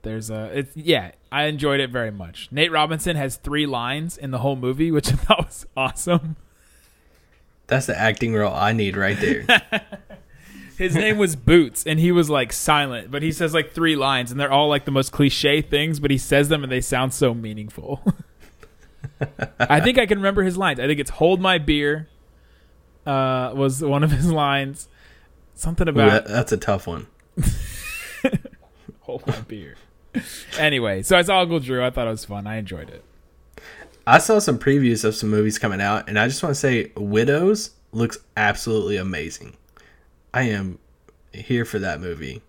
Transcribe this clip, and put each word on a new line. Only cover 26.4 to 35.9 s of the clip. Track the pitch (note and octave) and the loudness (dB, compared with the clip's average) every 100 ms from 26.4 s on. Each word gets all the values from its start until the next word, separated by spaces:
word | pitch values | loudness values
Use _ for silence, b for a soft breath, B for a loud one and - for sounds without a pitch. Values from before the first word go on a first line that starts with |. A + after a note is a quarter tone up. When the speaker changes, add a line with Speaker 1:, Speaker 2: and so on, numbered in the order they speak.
| A#2 | 0
Speaker 2:
a | G#2 | -2
tough | - G2 - | 0 -2 -4
one. | E2 - _ _ - | -10 -12 _ _ -2
<laughs> | - - - - - - - - - - - - _ _ - - | 0 0 -6 -10 -10 -12 -12 -4 -2 -2 -6 -20 _ _ -20 -18
Speaker 1:
"Hold | - B2+ - | -12 -8 -6
my | - | -6
beer." | A2 G#2+ D2 - - _ - - B B B - | -8 -14 -16 -20 -20 _ -10 -8 B B B 0
Anyway, | D#3 C#3 A2 F#2+ | 0 2 0 -2
so | - F3+ | 2 2
I | |
saw | F3 F#3+ | 4 2
Uncle | F3+ E3 | 2 -2
Drew. | B2+ B2+ | -2 -2
I | B2 | -2
thought | B2+ A#2 | -2 -4
it | |
was | A2 | -4
fun. | - G2+ G2+ | -8 -10 -8
I | A2 | -8
enjoyed | G2 F2 D2 | -8 -12 -14
it. | - - _ _ _ _ - B B B B - | -18 -20 _ _ _ _ -20 B B B B 6
Speaker 2:
I | D3 | 6
saw | - G#3+ | 8 4
some | G#3 B2+ | 4 2
previews | C#3 C#3 B2+ A2+ | 2 4 4 2
of | A2 | 0
some | G#2+ G#2+ | 0 0
movies | G#2+ G#2+ G#2+ | 2 2 0
coming | A2 F#2+ | -2 0
out, | G2+ | 0